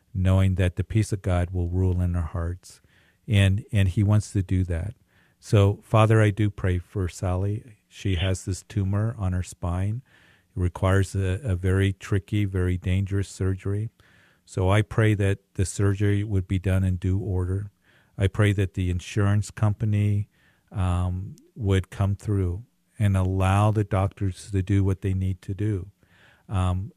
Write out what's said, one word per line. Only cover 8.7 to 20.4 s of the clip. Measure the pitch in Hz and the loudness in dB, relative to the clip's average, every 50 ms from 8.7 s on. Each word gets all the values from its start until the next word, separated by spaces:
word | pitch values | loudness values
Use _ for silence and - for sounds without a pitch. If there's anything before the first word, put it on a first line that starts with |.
| - 104 95 95 101 101 110 113 117 | -4 -2 -2 0 0 -2 -2 -2 -4
on | 107 98 92 | -4 -4 -2
her | 90 90 | -2 -2
spine. | 87 - - - - 87 87 90 95 104 110 127 - _ _ _ _ _ _ _ _ _ - | -4 -6 -10 -8 -6 -4 -2 -2 -2 -4 -4 -6 -10 _ _ _ _ _ _ _ _ _ -4
It | - | -2
requires | 90 90 - - 98 92 95 98 95 - - | -2 -2 -2 0 2 4 4 4 2 0 -2
a, | 98 98 92 92 98 - | -4 -2 -2 -2 -2 -2
a | 107 92 | -2 -2
very | 87 90 92 92 98 98 98 95 | 0 0 2 2 2 2 2 0
tricky, | - - - 104 98 - - 107 104 104 | -2 -4 -2 -2 -2 -2 -2 -2 -2 -2
very | 98 98 92 90 90 90 | -2 -2 -2 0 0 -2
dangerous | 90 - 95 92 98 98 92 98 98 95 - | -2 -2 0 0 0 0 -2 -2 -4 -4 -4
surgery. | - - 95 95 95 95 - 98 101 104 110 113 _ _ _ _ _ _ _ _ _ _ _ | -6 -4 -2 -2 -2 -4 -4 -6 -4 -4 -6 -8 _ _ _ _ _ _ _ _ _ _ _
So | - - 95 92 92 | -8 -4 0 2 4
I | 98 107 | 4 4
pray | 107 - - - 110 107 107 | 2 2 2 2 2 4 4
that | 101 101 98 98 - _ _ _ | 2 2 0 -2 -2 _ _ _
the | - 95 | -4 -4
surgery | - - - 101 101 98 95 104 101 101 101 101 | -2 0 0 2 2 2 2 2 2 2 0 -2
would | 113 101 95 90 - | -2 -2 -2 -2 0
be | 101 92 | -2 -2
done | 90 95 92 95 95 | 0 0 0 2 2
in | 95 92 | 0 0
due | 87 - 92 92 98 | 0 0 -2 -2 -2
order. | - 107 92 92 90 90 95 98 104 101 _ _ _ _ _ _ _ _ _ | -2 -2 -2 -2 -2 -2 -4 -4 -6 -10 _ _ _ _ _ _ _ _ _
I | - 98 | -2 -2
pray | 92 - - 104 101 | 0 2 2 2 2
that | 101 98 98 92 - | 2 0 -2 -2 -2
the | 98 92 90 | -2 -2 -2
insurance | 90 87 - - - 110 101 101 101 104 101 - | -2 -4 -6 -4 -2 0 2 2 2 0 0 -4
company | - - 110 107 101 - 113 107 104 104 104 104 101 101 104 - _ _ | -4 -2 0 0 0 0 -2 0 0 2 2 2 0 0 -2 -6 _ _